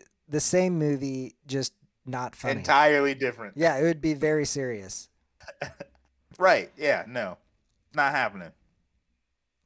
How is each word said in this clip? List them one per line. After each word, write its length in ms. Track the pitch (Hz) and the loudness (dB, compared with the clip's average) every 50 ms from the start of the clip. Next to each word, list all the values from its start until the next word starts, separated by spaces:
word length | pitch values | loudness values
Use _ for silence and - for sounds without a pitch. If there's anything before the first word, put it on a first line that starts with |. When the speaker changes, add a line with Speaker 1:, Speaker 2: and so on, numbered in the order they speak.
| - _ _ _ _ - | -12 _ _ _ _ -6
Speaker 1:
the 120 | 147 151 | -4 -2
same 380 | - - 180 180 185 185 175 160 | 0 2 2 2 2 2 2 0
movie, 580 | 151 147 143 131 139 135 131 131 131 - - _ _ | 0 0 0 -2 -2 -4 -6 -6 -8 -10 -14 _ _
just 280 | 139 135 139 127 - - _ _ _ _ _ _ | -6 -4 -4 -4 -6 -8 _ _ _ _ _ _
not 300 | 127 123 123 127 120 - | -10 -8 -8 -8 -8 -10
funny. 200 | - - 139 135 135 | -8 -6 -4 -4 -2
Speaker 2:
Entirely 560 | 131 147 147 139 147 151 147 143 139 139 135 | 0 4 6 6 6 6 6 4 4 2 0
different. 400 | 131 135 123 117 117 110 101 - | 0 -2 -4 -4 -6 -10 -10 -2
Speaker 1:
Yeah, 200 | 139 165 165 143 | 2 2 2 4
it 60 | 135 156 | 4 2
would 160 | 170 165 147 | 2 0 0
be 140 | 151 156 151 | -2 -4 -2
very 300 | 139 151 151 156 151 143 | 0 0 0 2 2 0
serious. 640 | - - 143 135 123 113 101 98 95 - - - - _ | -2 -4 -4 -6 -6 -6 -8 -10 -12 -14 -14 -16 -18 _
Speaker 2:
<laughs> 40 | _ _ _ _ _ - - - - 143 - - - - - _ _ _ _ _ _ _ _ - - | _ _ _ _ _ -20 -18 -14 -12 -12 -12 -12 -14 -20 -20 _ _ _ _ _ _ _ _ -4 2
Right, 300 | 180 190 160 143 - - _ | 4 4 4 4 2 -4 _
yeah, 260 | - 151 143 120 87 87 107 | -4 0 0 0 0 -2 -6
no. 280 | 123 123 107 92 85 - _ _ _ _ _ _ _ _ _ _ - | -6 -6 -6 -6 -8 -12 _ _ _ _ _ _ _ _ _ _ -2
Not 180 | 151 143 139 147 | 0 0 2 2
happening. 400 | 139 123 107 101 95 85 80 - _ _ _ _ _ _ _ _ _ _ _ _ _ _ _ _ _ _ _ _ _ _ | 0 -2 -2 -4 -8 -16 -18 -20 _ _ _ _ _ _ _ _ _ _ _ _ _ _ _ _ _ _ _ _ _ _